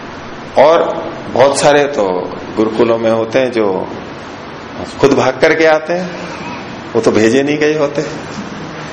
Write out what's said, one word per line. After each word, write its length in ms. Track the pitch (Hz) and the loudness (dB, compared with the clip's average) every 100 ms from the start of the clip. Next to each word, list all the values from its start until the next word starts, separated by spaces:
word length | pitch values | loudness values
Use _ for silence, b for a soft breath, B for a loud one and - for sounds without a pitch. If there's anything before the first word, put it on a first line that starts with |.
| - - - - - 120 | -14 -14 -14 -14 -2 4
और 460 | 143 165 - - - - - | 6 6 2 -4 -8 -10 -2
बहुत 260 | 104 139 - | 4 4 4
सारे 240 | 160 147 | 4 4
तो 220 | 139 - 98 90 87 - - 104 | 4 0 0 -2 -4 -8 -6 -2
गुरुकुलों 420 | 110 110 117 117 | 0 2 2 2
में 140 | 113 | 2
होते 280 | 113 113 131 | 0 0 0
हैं 120 | 127 | 0
जो 360 | 117 104 92 92 - - - - - - - - - - - | 0 0 0 -4 -10 -12 -14 -14 -16 -14 -14 -14 -12 -10 2
खुद 140 | 139 | 4
भाग 260 | 135 120 131 | 4 2 4
करके 240 | 160 156 160 | 2 4 4
आते 280 | 156 160 | 4 0
हैं, 180 | 175 185 170 - - - - - - - 117 | -4 -6 -8 -10 -10 -12 -12 -12 -14 -4 0
वो 60 | |
तो 100 | 120 | 2
भेजे 320 | 104 113 131 | 4 4 4
नहीं 140 | 139 151 | 2 2
गए 200 | 147 156 | 0 2
होते, 240 | 143 143 151 - - - - - - - - | 0 -2 -6 -8 -10 -10 -10 -12 -12 -12 -12